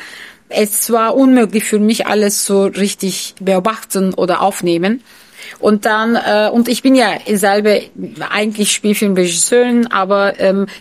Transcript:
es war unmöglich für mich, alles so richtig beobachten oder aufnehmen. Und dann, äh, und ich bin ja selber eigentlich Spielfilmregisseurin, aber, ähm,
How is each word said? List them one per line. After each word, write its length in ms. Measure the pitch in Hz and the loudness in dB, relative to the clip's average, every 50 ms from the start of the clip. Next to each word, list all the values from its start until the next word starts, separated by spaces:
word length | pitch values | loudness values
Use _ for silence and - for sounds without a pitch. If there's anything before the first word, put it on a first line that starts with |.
| - - - - - - - _ _ | -10 -16 -20 -20 -20 -20 -20 _ _
es 420 | _ - - 214 208 - - - - 226 | _ -2 -2 -2 0 -2 -4 -2 0 0
war 200 | 226 226 226 - | 0 0 2 2
unmöglich 480 | 262 269 262 254 254 233 - - 220 - | 4 4 6 6 4 4 2 0 -2 -2
für 140 | - 214 208 | 0 0 2
mich, 280 | 208 214 226 - - | 2 2 0 0 -2
alles 380 | - 208 214 208 202 202 - - | -2 0 0 0 0 0 -2 -2
so 220 | - 202 196 196 | 0 0 2 0
richtig 680 | 190 196 180 196 196 - - - 190 180 - - - - - | 0 0 -2 -4 -4 -4 -4 -6 -6 -6 -6 -10 -12 -14 -6
beobachten 720 | 190 190 190 185 180 220 214 - - - - 196 190 190 - | -2 0 0 0 0 -2 -4 -4 -8 -6 -2 -2 -2 0 0
oder 280 | - 185 180 175 - | -2 -2 0 0 0
aufnehmen. 600 | - 196 202 - - 175 170 170 180 196 226 262 - - - - - _ - - - - - | 0 -2 -2 -2 -2 0 0 0 0 0 -2 -4 -6 -14 -20 -20 -20 _ -20 -20 -20 -20 -10
Und 280 | - - 208 214 208 - | -2 0 2 2 2 0
dann, 300 | 233 214 214 220 226 233 | 0 0 0 0 0 0
äh, 340 | 214 - 208 208 208 214 208 | 0 0 0 0 0 0 2
und 180 | - 233 233 | 0 0 0
ich 140 | 240 240 - - | 0 -2 0 2
bin 120 | 269 262 | 4 4
ja 220 | 262 233 202 165 - - - 214 | 4 4 2 0 -4 -4 -4 -2
selber 460 | 190 202 196 196 208 208 214 202 - - - - - 185 - - 156 147 - | 0 2 2 2 2 2 2 2 2 0 -4 -10 -12 -12 -12 -10 -12 -8 -6
eigentlich 420 | - 202 214 220 214 208 208 - | -4 -2 -2 -2 -2 -2 -2 -2
Spielfilmregisseurin, 1160 | - - - 208 208 - 214 202 190 185 180 175 175 - - - 240 240 247 247 240 240 233 | -2 -2 0 0 0 0 0 0 2 2 0 0 0 -2 -2 2 2 2 2 4 2 2 0
aber, 520 | 240 - 196 190 190 202 202 196 202 - - | 0 0 -2 0 0 2 2 2 0 0 0
ähm, 280 | 190 190 190 196 196 196 - - | 0 0 2 0 -2 -4 -8 -8